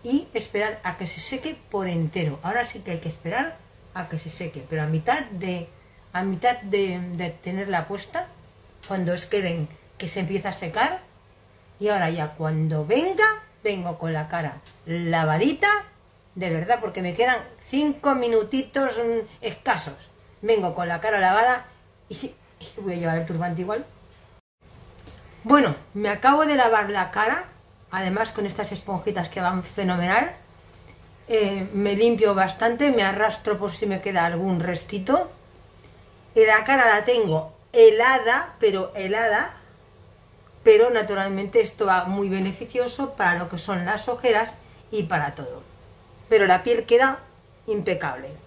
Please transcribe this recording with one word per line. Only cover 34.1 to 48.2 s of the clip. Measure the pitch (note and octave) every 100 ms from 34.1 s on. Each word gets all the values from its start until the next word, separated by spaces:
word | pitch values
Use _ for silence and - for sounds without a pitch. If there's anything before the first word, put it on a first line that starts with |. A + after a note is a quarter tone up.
| F#3 E3+
algún | E3+ F#3+ F3
restito. | F3 E3 - G3+ F#3+ D4+ F4+ - - - - - - - - - -
Y | A3+
la | A3 G#3+
cara | A3 C4+ A#3
la | G#3 G#3+
tengo | B3 G3+ D#3 D#3 - _
helada, | A#3+ A3+ G#3+ B3 C4 A3+ C4 E4+ -
pero | G#3+ F#3+ F#3
helada. | G#3 F#3+ A3 A3+ G#3 D#4+ - - - - - - - _ - - -
Pero | A#3 G#3+ A#3+
naturalmente | A#3 G3+ G3 G3 G3 G3 A#3
esto | G#3 - G3+
va | F#3
muy | F3+ G3 G3+
beneficioso | F#3+ F#3+ - A3+ B3 B3 - C4+
para | - F#3 F3
lo | E3+
que | F3
son | F3+ F#3 F3+
las | G#3+ -
ojeras | B3 B3+ G#3+ A3+ - - - -
y | G#3+
para | D#3+ E3 D3
todo. | - C#3+ - - - - - - - -
Pero | A3 F#3+
la | F3+
piel | A#3+ A#3
queda | A3+ A#3+ C4+ C4+ - - _ - -
impecable. | G#3 F3+ F3+ D3+ B2+